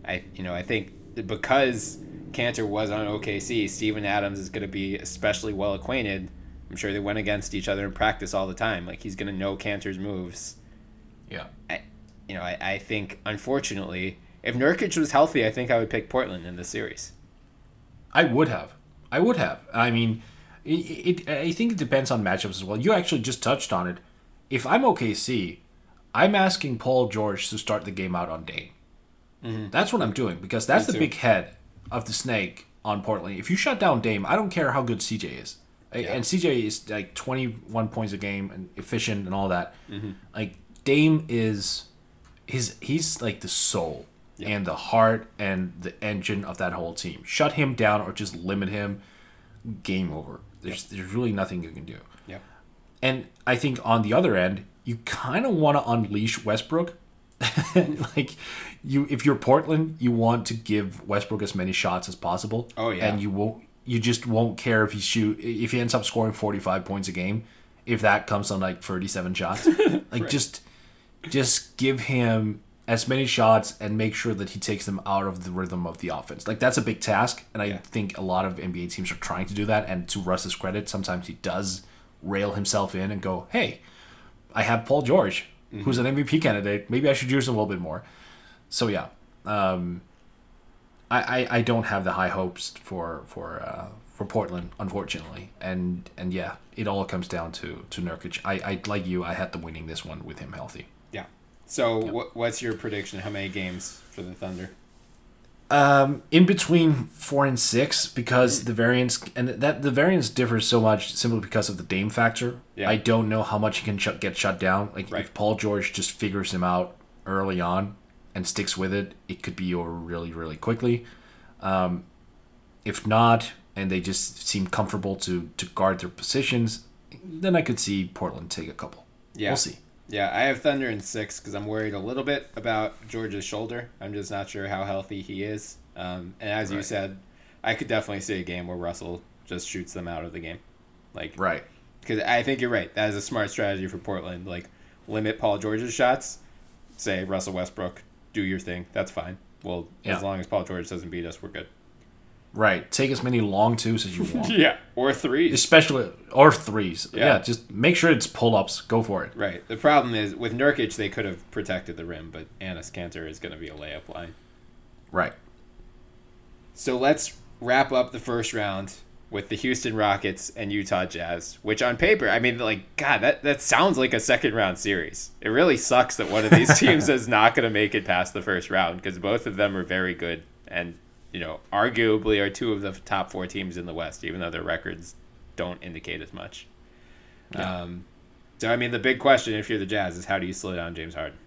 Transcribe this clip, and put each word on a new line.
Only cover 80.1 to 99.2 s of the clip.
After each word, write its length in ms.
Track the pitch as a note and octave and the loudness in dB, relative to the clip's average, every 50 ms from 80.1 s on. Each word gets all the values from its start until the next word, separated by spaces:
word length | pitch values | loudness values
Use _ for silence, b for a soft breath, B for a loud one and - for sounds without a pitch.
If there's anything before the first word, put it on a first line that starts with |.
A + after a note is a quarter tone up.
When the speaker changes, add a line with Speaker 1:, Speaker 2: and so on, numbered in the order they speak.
| - G2+ | -4 -4
Speaker 2:
Russ's 340 | F#2 F2+ F#2 F#2 - F2+ - | 0 0 0 0 0 -6 -6
credit, 340 | - - F#2+ F#2 G#2 G2 - | -4 -4 -4 -4 -4 -4 -4
sometimes 380 | - G2 G2 - F2+ F#2 F2+ - | -6 -4 -4 -4 -4 -6 -6 -10
he 60 | E2+ | -14
does 480 | - - F#2+ F2 F#2+ G2+ F#2+ F#2 F#2+ b b b b b b b b | -8 -6 -4 -4 -2 -4 -4 -6 -6 b b b b b b b b
rail 300 | - F2+ G2+ G2 G2+ G2+ | -8 -4 -2 -2 -2 -2
himself 420 | G2+ G#2 G2 - - G#2 G2 F#2 - | -2 -2 -2 0 0 0 0 0 -2
in 160 | F#2 F#2+ G2 | -4 -4 -2
and 100 | G#2+ F#2+ | -4 -4
go, 240 | F2+ F#2+ F#2 E2+ - - | -2 -4 -4 -4 -6 -4
"Hey, 300 | - B3 G#3 - - - B B B B B B B B B B B B - - - | -2 -2 -2 -2 -4 -10 B B B B B B B B B B B B -20 -8 -6
I 80 | A2+ | -4
have 220 | A2 A2+ A#2 A2+ A2+ | 0 0 0 0 2
Paul 180 | - C#3 D3+ | 2 2 2
George, 440 | C3 A#2 C3+ C#3+ A2+ F#2+ - - - - - _ - _ | 4 4 4 4 4 2 0 -4 -8 -10 -20 _ -20 _
Speaker 1:
Mm-hmm. 120 | - G#2 G2+ | -12 -4 -2
Speaker 2:
who's 120 | C3+ B2 | 0 2
an 100 | A#2+ A#2+ | 2 2
M 80 | C3 C3+ | 2 0
V 80 | C#3+ C#3+ | 0 0
P 140 | - D3+ D#3+ | 2 0 2
candidate. 520 | D#3 C3 G#2 G2+ F#2+ G2+ G2+ G2+ - - | 2 2 2 2 0 0 -2 -2 -2 0
Maybe 180 | A#2 C3+ C#3+ C#3+ | 0 2 4 4
I 60 | C3+ | 2
should 160 | C3+ C3 B2 | 2 2 2
use 180 | C3 C#3 A#2+ B2+ | 2 2 2 2
him 60 | A#2+ | 2
a 20 | |
little 160 | G#2+ G#2+ F#2+ G2 | 0 0 0 -2
bit 60 | F2 | -4
more." 220 | F2+ D#2+ D#2 F2+ B B B B B B B B B B B B B _ | -4 -6 -8 -10 B B B B B B B B B B B B B _
So, 200 | - - A#2+ A2 | -2 0 0 2
yeah. 180 | G2+ F2 - - - - - _ _ _ _ | 0 -2 -4 -6 -16 -20 -20 _ _ _ _
Um, 560 | G2+ G#2+ G#2 G2 F#2+ F#2 F2+ F2 F2 F2 F2+ - _ _ _ _ - _ _ _ - - - _ - - - _ _ _ - - _ | -2 0 2 4 2 2 2 -2 -4 -6 -8 -12 _ _ _ _ -20 _ _ _ -20 -20 -20 _ -20 -20 -20 _ _ _ -20 -4 _
I, 360 | B2 B2 - - B2 B2+ C3 - | 0 0 2 2 0 0 0 2
I, 100 | B2 A#2 | 2 2
I 40 | |
don't 220 | A#2 B2 A#2 A2+ A2 | 4 4 2 2 2
have 200 | - G#2+ G2 F#2 | 0 -2 0 0
the 80 | F#2 | 0
high 160 | F2 F#2 F#2 F2+ | 0 0 0 0
hopes 460 | F2 F#2+ F#2 F2+ F2+ - - - - - | 0 -2 -4 -4 -6 -8 -12 -12 -12 -14
for, 400 | - - F#2+ F2+ E2 E2+ D#2+ D2 - | -14 -10 -8 -8 -6 -8 -8 -10 -14
for, 340 | - - E2+ E2+ E2 E2 E2 | -14 -14 -12 -12 -10 -10 -10
uh, 260 | - - - - - - - - - - - | -10 -10 -10 -10 -12 -14 -16 -20 -20 -20 -10
for 100 | - G2 | -8 -8
Portland, 460 | F#2 - A2+ G2 - F2+ F2 E2+ F2 - - | -2 -2 -2 -2 -2 -6 -8 -8 -10 -8 -6
unfortunately. 720 | G#2 F#2 F#2+ G2+ F#2 - - - D#2 D#2+ E2 E2+ F#2+ G2+ - - | -6 -4 -4 -6 -6 -6 -8 -8 -8 -12 -14 -16 -16 -18 -16 -10
And, 480 | - F#2 F#2 F#2 F2+ F2+ F2+ F2 F2+ - - | -8 -6 -4 -2 -2 -2 -4 -6 -8 -14 -14
and 160 | - F2+ F2+ | -8 -6 -4
yeah, 240 | F2+ F#2 E2+ E2+ F2+ - - - - | -4 -4 -6 -8 -10 -14 -20 -16 -8
it 100 | - A2 G#2 | -6 -4 -2
all 160 | G2 G2 F#2+ | -2 -2 -2
comes 240 | - - F2+ F2+ - | -2 -4 -6 -6 -4
down 240 | F#2+ E2+ E2 E2 | -6 -6 -6 -8
to, 320 | E2+ - - F2 F2 D#2+ - - | -10 -10 -10 -12 -12 -12 -14 -12
to 100 | - - | -8 -6
Nurkic. 400 | F2+ E2+ E2 - - F2 - - - | -6 -6 -6 -8 -10 -12 -10 -6 -4
I, 80 | G2 G2 | -4 -4
I, 260 | F#2 - G2 G2 F2+ - | -4 -2 -4 -6 -4 -4
like 200 | G#2 G#2 G2+ F2+ | -4 -4 -4 -2
you, 180 | F#2 F2+ F2+ | -2 -4 -2